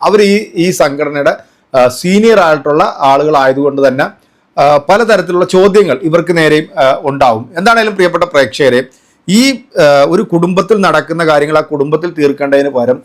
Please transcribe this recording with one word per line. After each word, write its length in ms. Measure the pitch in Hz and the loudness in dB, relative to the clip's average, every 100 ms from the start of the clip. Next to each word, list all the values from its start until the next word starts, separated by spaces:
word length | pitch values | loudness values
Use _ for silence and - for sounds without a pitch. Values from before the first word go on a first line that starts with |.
അവർ 200 | 165 208 | -2 0
ഈ, 280 | 202 202 208 | 2 0 -4
ഈ 160 | 185 175 | -4 -2
സംഘടനയുടെ, 680 | 175 151 143 147 143 143 202 - _ _ | 0 -2 -2 -6 -2 -2 -2 -8 _ _
ആ, 140 | 131 123 | 0 0
സീനിയർ 520 | - 175 196 226 214 | 0 -2 2 2 2
ആയിട്ടുള്ള 560 | 165 151 147 151 208 - | 2 0 0 0 -2 0
ആളുകളായതുകൊണ്ട് 880 | 139 139 151 147 135 135 143 139 135 | 0 2 2 0 0 0 -2 0 0
തന്നെ, 220 | 127 185 - _ _ _ - | 0 -6 -8 _ _ _ 0
ആ, 160 | 143 147 | 2 2
പലതരത്തിലുള്ള 680 | 143 208 226 202 175 175 | 2 0 2 0 0 -2
ചോദ്യങ്ങൾ 540 | 180 185 196 202 185 127 | 0 2 2 2 2 0
ഇവർക്ക് 340 | 160 165 165 170 | -2 -2 0 0
നേരെയും, 440 | 156 151 160 - | 2 0 -2 -2
ആ, 160 | 135 139 | 0 0
ഉണ്ടാവും. 500 | 143 139 131 113 123 165 | -4 0 0 0 -6 -4
എന്താണേലും 380 | 208 233 220 | 0 0 0
പ്രിയപ്പെട്ട 300 | 190 180 170 | 0 0 0
പ്രേക്ഷകരെ, 600 | 175 147 127 - 135 123 135 _ _ _ - | -2 0 0 0 0 0 -2 _ _ _ -2
ഈ, 240 | 214 269 | 0 0
ആ, 300 | 254 - 190 147 143 143 | -2 -6 0 2 4 2
ഒരു 160 | 175 | 0
കുടുംബത്തിൽ 580 | 202 170 175 190 180 214 | 0 -2 -2 -2 0 0
നടക്കുന്ന 460 | 180 156 143 165 160 | 0 0 -2 -4 0
കാര്യങ്ങൾ 320 | 147 147 156 | 0 0 -2
ആ 20 | |
കുടുംബത്തിൽ 500 | 156 151 139 151 175 | -2 -4 -2 -4 -4
തീർക്കേണ്ടതിന് 580 | 156 143 143 143 139 143 | -2 -2 -2 -2 0 0
പകരം 340 | 127 120 131 | -2 -2 -4